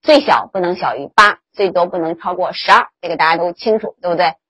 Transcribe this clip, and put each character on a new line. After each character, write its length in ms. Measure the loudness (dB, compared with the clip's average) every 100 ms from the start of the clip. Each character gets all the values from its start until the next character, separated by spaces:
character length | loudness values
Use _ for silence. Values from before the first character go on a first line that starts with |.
最 180 | 6 4
小 300 | 4 0 -2
不 80 | -6
能 160 | -4
小 220 | -4 -6 -6
于 120 | -2
八， 240 | 4 4 2 _
最 180 | -2 -2
多 140 | 0
不 120 | -2 -2
能 220 | -6 -6
超 160 | -8
过 160 | -4 -6
十 220 | -4 2
二， 160 | 2 2 _
这 80 | -8
个 80 |
大 160 | -2 0
家 100 | 0
都 120 | -2
清 260 | -4 -2 -2
楚， 160 | -4 _
对 100 | -4
不 60 | 0
对？ 160 | -2 -2